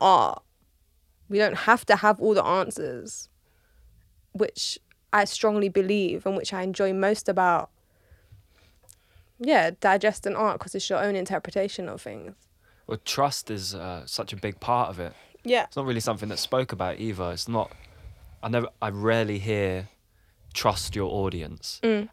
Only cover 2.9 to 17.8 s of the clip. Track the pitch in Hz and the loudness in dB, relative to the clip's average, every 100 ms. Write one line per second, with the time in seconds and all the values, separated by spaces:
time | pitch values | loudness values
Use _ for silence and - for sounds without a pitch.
2.9 | 123 - - - _ _ _ _ _ - | -8 -12 -14 -18 _ _ _ _ _ -20
3.9 | _ _ _ _ 190 208 - - - _ | _ _ _ _ -2 -2 -2 -6 -8 _
4.9 | _ _ 208 202 - 220 208 202 190 190 | _ _ 2 2 2 2 2 2 2 2
5.9 | 208 185 - 196 196 - 190 185 185 196 | 2 0 -2 -2 -4 -4 -4 -4 0 0
6.9 | 190 190 214 - 180 180 170 - _ _ | 2 2 2 0 2 4 2 0 _ _
7.9 | _ _ - _ - _ _ _ _ - | _ _ -20 _ -20 _ _ _ _ -20
8.9 | - _ _ _ - 247 269 165 175 202 | -20 _ _ _ -6 2 4 4 2 4
9.9 | 190 208 202 202 - 214 185 - 196 - | 4 2 0 -2 0 0 0 -6 -8 -2
10.9 | 185 208 196 190 185 - 190 196 - 180 | 0 0 -2 -2 -4 -4 -4 -4 -4 -10
11.9 | 101 - 104 87 - _ _ _ _ - | -10 -12 -14 -16 -20 _ _ _ _ -10
12.9 | 113 - - 139 135 - 107 90 95 90 | -8 -4 0 2 0 -6 -8 -8 -8 -8
13.9 | 87 - - 113 101 107 98 - 120 110 | -10 -8 -8 -6 -6 -8 -6 0 0 0
14.9 | 92 85 - - - 240 240 - - 135 | -4 -10 -12 -20 -14 0 0 0 -4 -2
15.9 | 117 110 104 107 101 - 131 127 98 92 | -2 -2 -4 -4 -6 -2 -2 -2 -4 -4
16.9 | - 110 95 90 87 - 117 - - | -4 -6 -4 -4 -6 -4 -4 -4 -8